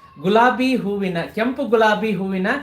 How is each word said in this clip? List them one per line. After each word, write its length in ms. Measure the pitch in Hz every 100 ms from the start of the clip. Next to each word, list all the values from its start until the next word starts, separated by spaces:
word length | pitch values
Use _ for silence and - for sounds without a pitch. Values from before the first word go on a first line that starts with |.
| - -
ಗುಲಾಬಿ 560 | 160 220 247 214 262 247
ಹೂವಿನ, 400 | 180 202 190 170 -
ಕೆಂಪು 300 | - 233 269
ಗುಲಾಬಿ 480 | 247 226 220 202 220
ಹೂವಿನ 340 | 185 190 190 190 277